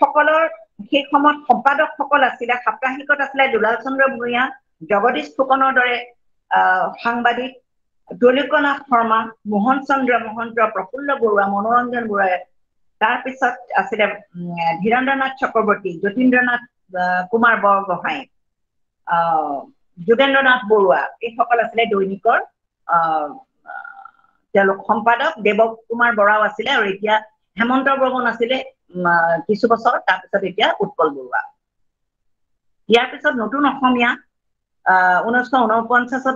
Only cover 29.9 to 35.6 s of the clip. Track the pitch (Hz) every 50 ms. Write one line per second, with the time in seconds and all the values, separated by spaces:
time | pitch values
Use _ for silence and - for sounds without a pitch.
29.9 | 254 320 - - 185 185 - - - - 190 180 175 - 226 311 339 - - -
30.9 | - - 165 156 139 135 131 123 120 107 - - _ _ _ _ _ _ _ _
31.9 | _ _ _ _ _ _ _ _ _ _ _ _ _ _ _ _ _ _ _ -
32.9 | 208 233 247 262 277 285 - 302 294 247 214 208 226 277 294 269 - - 262 254
33.9 | 254 240 240 240 254 - - _ _ _ _ _ _ _ _ _ _ _ _ -
34.9 | 185 185 185 185 180 180 170 220 233 247 247 247 277 262